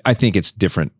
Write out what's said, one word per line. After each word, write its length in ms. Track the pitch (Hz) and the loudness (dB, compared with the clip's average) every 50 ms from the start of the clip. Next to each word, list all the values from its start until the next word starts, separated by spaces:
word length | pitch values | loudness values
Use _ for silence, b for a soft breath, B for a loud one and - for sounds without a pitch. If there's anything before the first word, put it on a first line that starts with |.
| - | -2
I 80 | 123 123 | -2 0
think 200 | - 127 113 92 | 2 2 0 2
it's 160 | 98 82 - | 0 -2 -2
different 400 | - - 87 87 - - 78 71 _ _ | -2 0 -2 0 0 -2 -4 -4 _ _